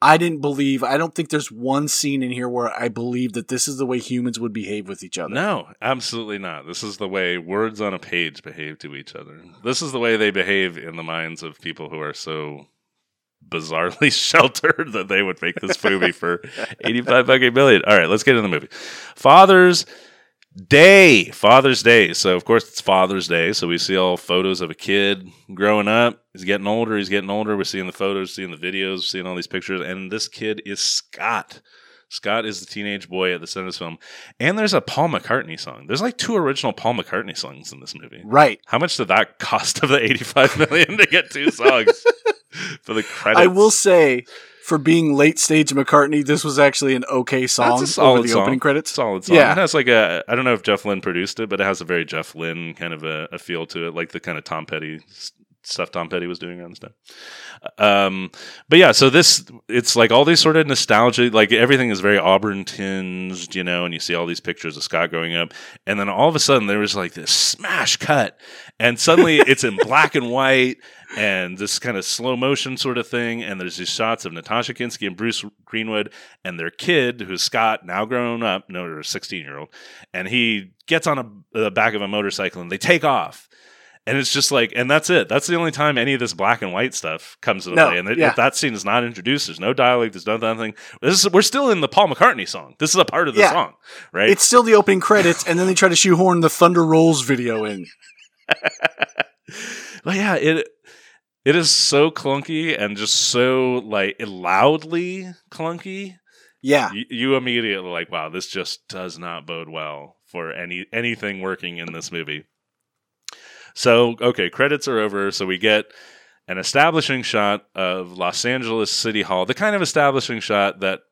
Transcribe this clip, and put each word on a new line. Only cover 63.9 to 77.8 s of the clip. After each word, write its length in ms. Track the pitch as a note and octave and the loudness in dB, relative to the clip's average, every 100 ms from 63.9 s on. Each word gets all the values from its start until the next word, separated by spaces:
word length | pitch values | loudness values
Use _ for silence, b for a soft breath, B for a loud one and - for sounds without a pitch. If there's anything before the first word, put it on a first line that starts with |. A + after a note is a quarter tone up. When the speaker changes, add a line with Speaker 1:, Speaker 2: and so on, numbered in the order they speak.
Speaker 2:
you 60 | E2 | -6
see 140 | - | -4
all 120 | E2+ E2+ | -4 -4
these 140 | E2+ | -6
pictures 360 | - F2 E2 D2+ | -8 -8 -10 -10
of 60 | |
Scott 260 | - E2 E2+ | -4 -2 -2
growing 260 | E2 E2 | -4 -4
up. 200 | E2+ E2 B B B - | -4 -6 B B B -6
And 120 | G#2 | -4
then 120 | G2+ | -2
all 180 | F#2+ D3+ | 2 2
of 80 | D#3 | 2
a 20 | |
sudden 260 | - C3+ G#2 | 2 2 2
there 100 | G#2 | -2
was, 160 | G#2 G2 | -2 -4
like, 160 | F2 | -8
this 160 | F2 D#2+ | -8 -4
smash 640 | - - - - - - - | -2 -2 -4 -6 -4 -2 -2
cut, 420 | - D3 G#2 - B B B - | 0 0 -2 -8 B B B -2
and 200 | A#2+ A#2 | -2 2
suddenly 400 | - E3+ F3 D3+ | 4 6 6 4
<laughs> 80 | B2+ | 2
it's 180 | C3+ | 2
in 120 | B2 G2 | 0 -2
black 380 | A2 C#3 D3 | 2 2 2
and 160 | D3 A#2+ | 0 -2
white, 460 | B2+ C3+ C3 B2+ - B B B G#2+ | 0 2 2 2 -2 B B B -4
and 400 | G#2+ F#2+ F2+ F#2 | -2 -2 -4 -8
this 220 | G2+ - | -6 -6
kind 180 | B2+ G2 | -6 -6
of 80 | |
slow 320 | F#2 - B2 B2 | -6 -6 -4 -2
motion 400 | C3 C#3 C3+ C3 | -2 -2 -4 -6
sort 220 | C3+ B2 | -6 -6
of 80 | A2 | -6
thing. 340 | A#2+ A#2 A#2 | -6 -6 -8
And 160 | G#2 F#2+ | -10 -10
there's 200 | F2+ F2 | -10 -10
these 100 | F2 | -8
shots 380 | - A2 A2+ F2+ | -4 -2 -4 -8
of 80 | |
Natasha 400 | E2 D#2+ A2+ A#2+ | -14 -6 -4 -4
Kinski 320 | A#2+ B2 - G2+ | -8 -10 -8 -10
and 100 | F2+ | -6
Bruce 260 | A#2 - G#2 - | -6 -6 -10 -18
Greenwood 480 | _ A2+ A2 G#2+ G#2 B B B | _ -8 -4 -4 -6 B B B
and 160 | F#2 E2+ | -12 -10
their 100 | E2+ | -10
kid, 520 | - - E3 B2 B2 | -6 -2 0 0 -4
who's 180 | F#2 F#2 | -10 -6
Scott, 460 | - A#2 A2+ A2 | -4 0 0 -2